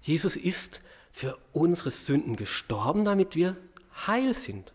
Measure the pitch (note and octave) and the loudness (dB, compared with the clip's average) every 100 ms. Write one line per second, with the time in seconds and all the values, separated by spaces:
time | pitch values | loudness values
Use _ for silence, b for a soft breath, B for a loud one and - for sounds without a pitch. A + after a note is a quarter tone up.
0 | - D#3 F#3 - F3 - - - B B | 0 0 0 0 -2 -2 -8 -14 B B
1 | B - C3 C3 _ D3+ E3+ F3 - - | B -8 -8 -8 _ 2 4 4 0 -6
2 | - C#3+ - A2 G2+ - - G#2+ A2 F#3+ | 2 2 2 -4 -4 -6 -4 -2 0 2
3 | G#3 G3+ F#3+ D#3 F3 F#3 - - _ - | 2 4 2 2 0 0 -14 -20 _ -10
4 | - A3+ C4 A#3 - G2 F#2 | -2 0 2 -2 -6 -12 -14